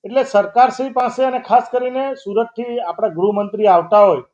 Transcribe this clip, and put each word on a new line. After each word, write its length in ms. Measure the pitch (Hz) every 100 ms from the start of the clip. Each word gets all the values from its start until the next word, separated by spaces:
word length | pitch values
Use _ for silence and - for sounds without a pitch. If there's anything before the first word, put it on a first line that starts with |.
એટલે 200 | 196 254
સરકારશ્રી 640 | 262 202 202 240 254 254 262
પાસે 360 | 247 247 240
અને 140 | 262 254
ખાસ 300 | - 233 240
કરીને 460 | 247 254 254 269
સુરતથી 640 | 269 202 220 233 - 240 240
આપણા 280 | 175 170 170
ગૃહમંત્રી 600 | 160 196 202 202 208 214
આવતા 380 | 175 165 208
હોય 180 | 202 143 -